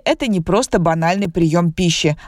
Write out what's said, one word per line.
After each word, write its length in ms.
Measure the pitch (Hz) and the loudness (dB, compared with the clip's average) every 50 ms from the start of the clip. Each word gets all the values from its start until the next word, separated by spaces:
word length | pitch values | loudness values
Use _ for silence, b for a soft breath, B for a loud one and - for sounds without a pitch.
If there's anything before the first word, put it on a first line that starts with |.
| - | 0
это 220 | - - - 294 | -2 -2 0 -2
не 140 | 233 202 180 | -2 -2 -2
просто 380 | 165 - 190 220 262 - - 202 | 0 0 0 0 0 0 -2 0
банальный 500 | 165 170 165 165 160 170 185 202 202 170 | 0 0 0 0 0 0 0 -2 -4 -4
приём 440 | - 185 170 156 156 175 175 165 | -2 0 0 2 2 2 0 0
пищи, 440 | 160 - 185 170 - - - 156 147 B B | 0 0 -2 0 0 0 -2 -2 -2 B B